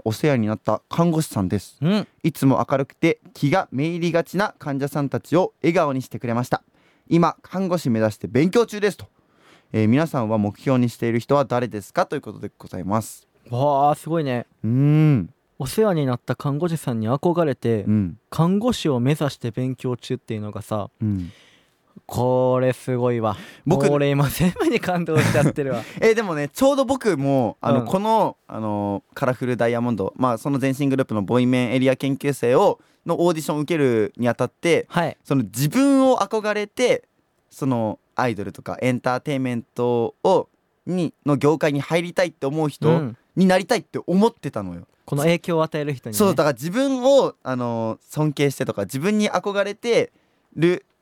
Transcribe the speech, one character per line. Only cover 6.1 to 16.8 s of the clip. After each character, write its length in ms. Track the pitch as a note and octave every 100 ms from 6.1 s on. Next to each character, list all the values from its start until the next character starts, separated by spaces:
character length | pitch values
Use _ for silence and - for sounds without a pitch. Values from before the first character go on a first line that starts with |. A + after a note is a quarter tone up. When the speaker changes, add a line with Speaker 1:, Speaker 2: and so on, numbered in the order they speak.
| A2+
Speaker 1:
く 80 | A#2+
れ 80 | A#2
ま 80 |
し 60 | B2
た。 120 | - _ _ _ _ -
今、 280 | E3 E3 -
看 260 | - F#3 F#3+
護 120 | F3
師 100 | C#3+
目 100 | A2
指 120 | A2
し 60 | -
て 100 | G2
勉 240 | A#2 F3
強 160 | A#3 A3
中 120 | G#3
で 120 | G3+
す 60 | -
と。 100 | - _ _ _ _ _ _
え 120 | A2 A2
ー、 20 |
皆 180 | B2+ D#3+
さ 140 | C#3+
ん 100 | G#2+
は 80 | A2
目 180 | G#2 -
標 220 | C#3+ B2+
に 120 | A#2+
し 80 | -
て 120 | A#2
い 20 |
る 80 | A#2
人 140 | -
は 120 | C#3+ B2
誰 220 | A#2+ B2
で 140 | G#2+
す 100 | -
か？ 140 | - F#3+
と 100 | D3
い 20 |
う 40 |
こ 120 | A#2
と 60 | G2+
で 120 | G#2 _
ご 120 | F2+
ざ 100 | F#2
い 60 |
ま 180 | F2+ A2
す。 260 | G#2 - _ _ -
Speaker 2:
わ 400 | A#2+ C#3+ C#3 C#3+
あ、 60 | D3+
す 120 | D3+
ご 120 | E3
い 40 |
ね。 220 | C#3+ A#2+ - _
Speaker 1:
う 40 | A2
ん。 680 | B2+ C#3+ D3+ D#3 C3 D#2+ _ _ -
Speaker 2:
お 60 | C3
世 200 | - G#3+
話 100 | E3
に 100 | C3+
な 100 | A#2+
っ 40 |
た 160 | - B2
看 220 | C#3+ C#3+
護 100 | F3
師 100 |
さ 160 | E3